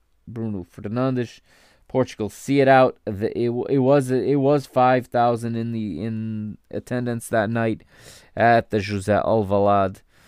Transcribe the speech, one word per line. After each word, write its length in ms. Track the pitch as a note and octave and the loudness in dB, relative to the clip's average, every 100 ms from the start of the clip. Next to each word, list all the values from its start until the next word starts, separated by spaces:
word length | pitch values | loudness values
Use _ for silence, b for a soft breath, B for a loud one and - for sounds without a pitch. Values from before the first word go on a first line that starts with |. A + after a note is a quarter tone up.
| _ _ - | _ _ -16
Bruno 380 | A2+ A2+ G2+ F2 | -10 -8 -8 -12
Fernandes. 760 | - G#2 A#2 C3 B2+ A#2 - b b b b b | -12 -8 -2 -2 -2 -6 -10 b b b b b
Portugal 420 | C3 B2+ - G#2 | -2 -2 -4 -8
see 320 | - - C#3 | -8 -2 2
it 60 | C3+ | 6
out. 300 | C3 C3 - - | 6 6 0 -8
The, 320 | G2 G#2+ - | -4 -4 -2
it, 120 | A#2+ A#2+ - | -2 -2 -2
it 100 | C#3 | 2
was, 320 | B2+ C#3+ B2+ | 4 2 2
it 280 | B2+ G#2 C#3+ | -2 0 0
was 260 | C3+ D3 - | 2 0 0
five 420 | C3 B2+ B2+ B2 | 0 2 2 0
thousand 480 | A#2+ A#2+ A#2+ A#2 A#2 | 0 0 0 -4 -6
in 160 | A#2 | -6
the, 320 | A2+ G#2+ D#2 | -6 -6 -6
in 540 | A2+ A2 A2 G#2+ G#2+ - - | -6 -6 -6 -8 -8 -12 -10
attendance 560 | - - B2 A#2+ A#2 - | -10 -6 -6 -4 -6 -2
that 200 | A#2 G#2 | -2 0
night 340 | A#2 A2+ G#2 _ B B B B - | 0 -2 -4 _ B B B B 0
at 340 | A2+ A#2 - | 4 4 2
the 80 | G#2+ | -4
José 440 | G2+ G2+ G2+ G2+ - | -2 -4 0 0 2
Alvalade. 760 | A2+ F#2+ G2 G2+ G2+ F#2+ G2+ _ b | 0 0 2 2 2 0 -4 _ b